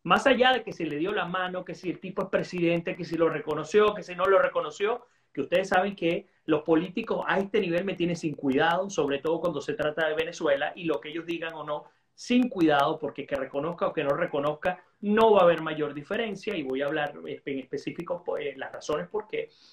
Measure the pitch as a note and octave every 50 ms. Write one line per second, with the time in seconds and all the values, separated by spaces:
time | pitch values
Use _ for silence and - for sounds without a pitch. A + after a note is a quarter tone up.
0 | - E3+ F#3 G#3 - C#4 B3+ A3 B3 B3+ C4 A#3 A3 G3 F3 - E3+ D3+ C#3+ D3
1 | E3 G3 G#3+ G3 F3 E3+ F3+ F#3 F#3 F3+ F3+ F#3 F3+ - E3 - - F3+ D#3+ -
2 | - F3+ - - F#3+ F#3+ - F#3 E3+ - - F3+ E3+ E3+ E3+ E3+ E3+ F#3 F3+ -
3 | E3+ C#3+ D#3+ D#3+ E3 D#3+ D#3 D3 - D3+ D3+ D3+ D3+ - - G#3 G#3+ G#3 G#3 -
4 | - F3+ F3+ F3 F#3 F#3+ G3 F#3 F#3 F3 - F3 D#3+ D3+ D3+ - G3 G#3 A#3 -
5 | - _ _ _ _ _ - D3 - - E3+ F3+ F#3 F#3+ G3 F#3 F#3+ G3+ G3+ -
6 | - B2+ - - - _ _ _ _ - D#3 D3 - - D#3+ D#3+ F3 F#3+ - A#3
7 | G#3+ - G3+ F3+ - D3+ E3+ F#3+ G3 G3 - G#3+ G3 F3 E3 F3 F#3+ G3 F3+ -
8 | E3+ F3 F3 E3+ - D#3+ D3 - - C#3 B2+ C#3 D#3+ E3 E3+ F3+ G3 G3 F#3+ -
9 | D3 C#3 C#3 C3+ - D#3 E3 E3 E3+ F3 D#3 C#3 - - C3 - D3 D3+ D3 D#3+
10 | D#3+ D#3 D3+ D#3 D#3+ E3+ E3 - E3 D3+ C#3 C3+ D3 D#3+ - D#3+ E3+ D#3+ D3 -
11 | - D3+ D#3 E3 D#3+ E3 E3+ E3 E3 E3 D#3+ D#3 D3 D#3 D3+ D3+ - - _ _
12 | _ _ _ - - - B3 B3 B3+ - - F#3+ E3 D#3 D3 C#3 C#3+ D#3 D#3+ -
13 | - - - - C#3 - C#3+ C3 C3 C3 - C#3 C#3+ E3 F3 - G3 F3+ - D#3+
14 | D3 C#3 C#3+ D#3+ F3+ F3 - C#3+ C#3 D3+ D3+ - - F3+ F3+ - - _ _ _
15 | - G3+ G#3 A3 A3+ A3+ G3+ G3 F3+ F3 E3+ D#3+ D#3+ D#3 D#3 D#3 D3 C#3+ C#3 D3
16 | C#3+ - G3 A3+ A#3 G#3+ G3 - - G#3+ G3+ E3+ C#3 C3 C3 C3 C#3+ C#3+ D#3 D3+
17 | D3 C#3+ - - - - C3+ - - D3+ C3+ C3+ C3+ - - C3+ - - - -
18 | E3+ - F3 F3 - - - D#3 D3 C#3 C3 C3+ B2+ - - A#2+ - - D3+ D#3+
19 | F3+ - - - - - - D3 - - _ _ _ -